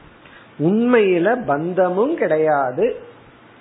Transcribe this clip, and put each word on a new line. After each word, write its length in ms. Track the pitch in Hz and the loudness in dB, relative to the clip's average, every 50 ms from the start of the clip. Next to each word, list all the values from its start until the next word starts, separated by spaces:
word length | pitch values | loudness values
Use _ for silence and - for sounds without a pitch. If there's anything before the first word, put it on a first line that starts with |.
| - - - - - - - - - - - - | -20 -20 -20 -20 -20 -20 -20 -20 -20 -20 -8 -4
உண்மையில 760 | 147 170 202 220 233 240 247 233 214 190 185 170 165 202 240 254 214 | -2 0 0 2 2 2 2 4 4 2 2 2 2 0 0 -2 -2
பந்தமும் 720 | 147 143 143 160 175 180 170 185 180 175 190 220 285 339 | -2 -2 -2 -2 -2 0 0 0 0 2 0 0 -2 -2
கிடையாது, 720 | 311 262 180 156 156 156 156 151 143 139 127 127 147 202 240 - - - - - - - - - - - - - - | -2 -2 0 0 0 2 2 2 0 0 -2 -2 -2 -2 -2 -2 -6 -12 -18 -20 -20 -20 -20 -20 -20 -20 -20 -20 -20